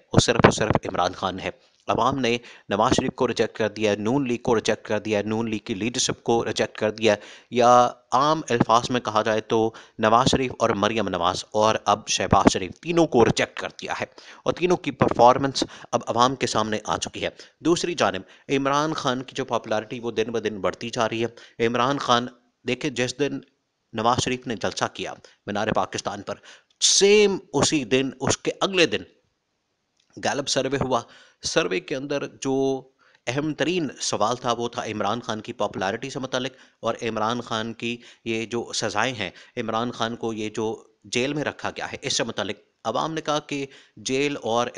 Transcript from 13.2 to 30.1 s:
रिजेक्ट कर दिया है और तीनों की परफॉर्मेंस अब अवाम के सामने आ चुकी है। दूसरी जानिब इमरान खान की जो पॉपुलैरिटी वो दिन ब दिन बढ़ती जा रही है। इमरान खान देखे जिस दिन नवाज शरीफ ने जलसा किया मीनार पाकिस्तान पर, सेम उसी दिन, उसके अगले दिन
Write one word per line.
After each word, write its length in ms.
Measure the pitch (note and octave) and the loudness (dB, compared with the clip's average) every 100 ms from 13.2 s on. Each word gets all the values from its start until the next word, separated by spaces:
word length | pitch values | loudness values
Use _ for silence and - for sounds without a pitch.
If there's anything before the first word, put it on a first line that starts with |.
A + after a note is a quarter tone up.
रिजेक्ट 340 | A2 A#2+ B2 - | 4 4 -2 -4
कर 100 | - | -10
दिया 240 | - - | -10 -8
है 180 | F2 B2 - - - - | -8 -8 -12 -20 -8 -6
और 60 | |
तीनों 240 | - F3+ F3 | -2 0 0
की 140 | C#3+ | -2
परफॉर्मेंस 760 | - B2 - A#2+ C3 C3+ - - - - | 0 0 6 6 8 2 -2 -6 -8 -4
अब 120 | A#2+ - | -4 0
अवाम 260 | A2+ B2+ | 4 4
के 120 | C3+ A#2+ | 4 -2
सामने 340 | A2+ A2 G#2 - | -2 -2 -4 -2
आ 80 | E2 | -4
चुकी 240 | - G2 | -4 -6
है। 140 | F#2 - - _ | -6 -6 -20 _
दूसरी 320 | C#3 E3+ F3 | 0 0 0
जानिब 300 | E3+ G#2+ F#2 - - - | 0 0 0 -10 -16 -4
इमरान 440 | C#3 C3+ C#3+ D#3 | -2 2 0 0
खान 300 | D3+ C#3 B2+ | -2 -2 -2
की 100 | B2+ - | -6 -8
जो 80 | |
पॉपुलैरिटी 560 | B2+ A#2 A2+ G#2+ A2 B2 | -4 -4 -2 -4 -4 -8
वो 120 | A#2 | -4
दिन 180 | A2 A2 | -2 -2
ब 100 | A2+ | -2
दिन 200 | G#2 G#2 | -4 -2
बढ़ती 300 | F2+ - A#2 | -4 -4 -8
जा 160 | B2+ A2 | -2 -2
रही 140 | A2+ | -2
है। 140 | A#2 - - - | -4 -6 -16 -2
इमरान 380 | A#2 B2 B2+ C#3+ | 0 2 0 0
खान 300 | - A#2+ B2 - _ _ | 2 2 2 -14 _ _
देखे 260 | A#2+ B2+ D#3 | -6 -4 -4
जिस 280 | A#2 B2 - | -2 -4 -2
दिन 240 | C#3 C#3 - _ _ _ _ | -4 -4 -12 _ _ _ _
नवाज 260 | A2 A2+ B2 | 0 2 4
शरीफ 260 | - B2+ C3 | 0 -4 -4
ने 80 | |
जलसा 320 | G#2+ F#2+ - A#2 | -4 -4 -2 -6
किया 300 | - E2+ - - _ - | -6 -10 -10 -18 _ -6
मीनार 240 | G#2 A2 | -2 0
पाकिस्तान 500 | G#2 F#2 G#2+ G2 G2+ | 0 -2 -6 -8 -8
पर, 180 | G2 G2+ - - _ - | -10 -12 -14 -20 _ -2
सेम 600 | - - G3 G#3 G#3 F#3+ - | 2 4 6 6 6 2 -2
उसी 300 | C#3+ - D#3 | 0 2 0
दिन, 300 | A2 C3 C3+ - | 2 0 0 -4
उसके 300 | C3 - - | -2 -2 -4
अगले 360 | - F#3 F#3 C#3+ | -4 -2 2 2
दिन 200 | F#2+ E2+ _ _ _ _ _ _ _ _ _ _ | 0 -8 _ _ _ _ _ _ _ _ _ _